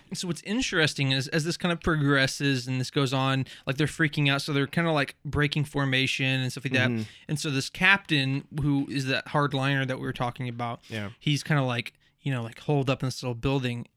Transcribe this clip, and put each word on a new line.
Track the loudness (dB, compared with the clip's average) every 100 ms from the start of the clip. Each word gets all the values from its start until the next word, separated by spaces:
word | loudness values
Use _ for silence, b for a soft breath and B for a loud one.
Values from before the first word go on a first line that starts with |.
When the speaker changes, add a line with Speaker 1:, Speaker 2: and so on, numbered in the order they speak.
| -12
Speaker 1:
so | -8 -6
what's | -6
interesting | -4 -2 0 2 2 2 0
is | 0 0
as | -2 -2
this | -2
kind | -2
of | 0
progresses | 2 4 4 6 4 2 2 2 0
and | -2
this | 0
goes | 0 2
on, | 2 2 2 -2 B -6
like, | 0
they're | 0
freaking | 2 0 4 2
out. | 2
So | 2
they're | 0 2
kinda, | 0 2
like, | 2 0 -4
breaking | -4 0 2 2 -2
formation | -2 0 2 2 0 0 0
and | -2
stuff | -4 -2
like |
that. | 2 2
Speaker 2:
Mm-hmm. | 0 -4 B -6
Speaker 1:
And | -4
so | -2
this | -2 -4
captain, | 2 4 4 2 0 2 -2 -6 -2
who | 2 2 0
is | -4 -2
that | -4 -2
hardliner | 0 0 0 0 0 0
that | -4
we | -6
were |
talking | -4 -6 -4 -10
about, | -6 -8 -8 -10
Speaker 2:
Yeah. | -8 -8 -4
Speaker 1:
he's | 0 0
kinda, | 2 0
like, | 2 -2 -6 -16 b b
you | -4
know, | -4
like, | -6 -8
holed | -2 0 2
up | 0
in | -2
this | -4
little | -6 -4
building, | 0 0 -2 -6 -10